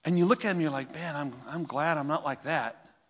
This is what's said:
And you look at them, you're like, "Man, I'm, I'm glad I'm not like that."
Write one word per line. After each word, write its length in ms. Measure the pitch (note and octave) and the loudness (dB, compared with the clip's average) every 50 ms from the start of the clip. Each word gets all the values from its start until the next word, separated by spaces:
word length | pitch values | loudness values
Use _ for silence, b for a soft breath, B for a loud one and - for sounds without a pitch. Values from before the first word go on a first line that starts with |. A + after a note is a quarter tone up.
| _ | _
And 140 | E3+ F3+ F3 | 2 4 6
you 60 | E3+ | 6
look 200 | F#3+ A#3+ - - | 6 4 4 4
at 40 | G#3+ | 0
them, 120 | F#3 F3 | 2 2
you're 100 | D#3+ D3+ | 2 0
like, 220 | C#3 C3+ C3+ C3 | 0 -2 -4 -6
"Man, 220 | - D#3 E3+ E3+ D3+ | -8 -8 -6 -6 -4
I'm, 200 | C#3+ D3 C3+ A#2+ B2 B2+ | -4 -4 -6 -6 -10 -12
I'm 180 | C3 D3 E3+ E3 | -8 -6 -6 -6
glad 340 | - A#2+ C#3 D3+ E3 E3 D3+ | -4 -2 0 2 2 2 2
I'm 80 | C#3 | 0
not 180 | C#3+ D#3 D#3 - | 0 -2 0 0
like 200 | C#3+ C3 - - | -4 -6 -4 -4
that." 320 | C#3 E3 D3 A2+ A2+ - - - - _ _ _ | -2 -2 0 -2 -4 -8 -10 -20 -20 _ _ _